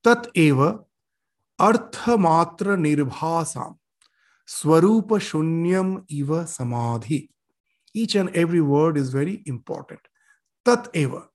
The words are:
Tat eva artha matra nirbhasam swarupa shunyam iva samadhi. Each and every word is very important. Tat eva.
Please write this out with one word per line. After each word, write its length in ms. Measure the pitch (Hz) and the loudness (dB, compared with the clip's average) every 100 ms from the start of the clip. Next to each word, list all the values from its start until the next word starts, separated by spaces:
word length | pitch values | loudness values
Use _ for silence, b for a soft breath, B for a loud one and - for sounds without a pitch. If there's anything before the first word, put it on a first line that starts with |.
Tat 240 | 226 233 240 | 4 4 0
eva 460 | 180 156 135 151 220 _ _ _ _ _ _ _ - | 2 4 4 2 0 _ _ _ _ _ _ _ 2
artha 580 | 196 233 - - 233 233 | 4 4 -2 -8 0 2
matra 600 | 170 160 170 - 196 196 | 4 4 2 -2 -4 0
nirbhasam 960 | 151 147 135 - 160 165 156 - - - _ _ _ _ _ _ - | 0 0 -2 -4 -4 -2 -4 -10 -12 -16 _ _ _ _ _ _ -16
swarupa 720 | - 147 160 185 226 214 208 | -6 4 4 6 2 0 -2
shunyam 840 | - 156 160 165 170 185 190 190 190 | -2 -4 -2 -2 0 0 -2 -6 -10
iva 360 | 147 139 160 165 | -8 -4 -4 -6
samadhi. 840 | - 123 120 117 117 113 143 - _ _ _ _ _ _ | -8 -6 -4 -4 -6 -4 -6 -6 _ _ _ _ _ _
Each 220 | 214 226 | -6 -2
and 200 | 202 190 | -2 0
every 280 | 175 170 175 | 0 0 2
word 340 | 147 143 160 151 | 2 2 2 0
is 140 | 131 | -2
very 320 | 135 151 214 | -4 -4 -6
important. 560 | 151 123 - - - - _ _ _ _ _ _ | -10 -12 -10 -14 -12 -20 _ _ _ _ _ _
Tat 240 | - 240 - | 0 0 0
eva. 340 | 170 135 127 - | -4 -4 -6 -16